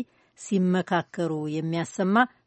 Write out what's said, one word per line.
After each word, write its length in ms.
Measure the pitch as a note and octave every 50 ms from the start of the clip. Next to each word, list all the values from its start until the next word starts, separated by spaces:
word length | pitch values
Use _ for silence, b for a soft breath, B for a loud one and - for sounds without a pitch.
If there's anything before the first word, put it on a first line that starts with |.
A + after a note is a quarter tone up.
| A#3+ b b b b b b -
ሲመካከሩ 960 | - - G#3 F#3 F#3 F3+ F3+ F#3 F3 - F#3 E3+ - _ - - E3+ D#3+ D#3 D3+ D3+ D3+
የሚያሰማ 680 | D3+ D#3+ D#3+ D#3+ E3 E3+ D#3+ - - - F#3+ F#3 G3+ A#3 B3+ b b b b